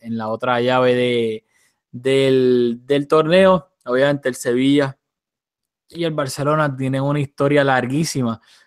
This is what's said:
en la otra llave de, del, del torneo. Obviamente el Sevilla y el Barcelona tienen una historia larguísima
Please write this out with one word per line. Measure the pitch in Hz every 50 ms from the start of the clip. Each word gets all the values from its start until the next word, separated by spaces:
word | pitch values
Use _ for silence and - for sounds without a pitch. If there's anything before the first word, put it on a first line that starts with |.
| 117
en | 117 113 113
la | 110
otra | 110 110 113 127 123 123 120
llave | 120 127 127 127 127 127 123
de, | 123 123 123 120 120 117 113 110 110 - _ _ _ _ _ _ _ _ _
del, | - 120 120 131 135 135 135 135 135 131 127 127 123 123 120 120 117 120 -
del | - 143 143 143
torneo. | - 156 156 156 151 175 190 190 190 185 180 - _ _ _ _
Obviamente | 123 123 131 139 143 143 139 - 131
el | 123
Sevilla | - - 127 120 127 131 139 139 143 139 135 135 _ _ _ _ _ _ _ _ _ _ _ _ _ _ _ _ _ _ _ -
y | 170 170
el | 165
Barcelona | 156 151 143 131 - - 139 143 156 156 151 143 131
tienen | 131 131 131 135 135 139
una | 143 147 147
historia | 139 - _ - 143 139 143 143 139
larguísima | 135 131 127 123 120 135 151 165 - - 139 123 117 113 - _ _ - _ _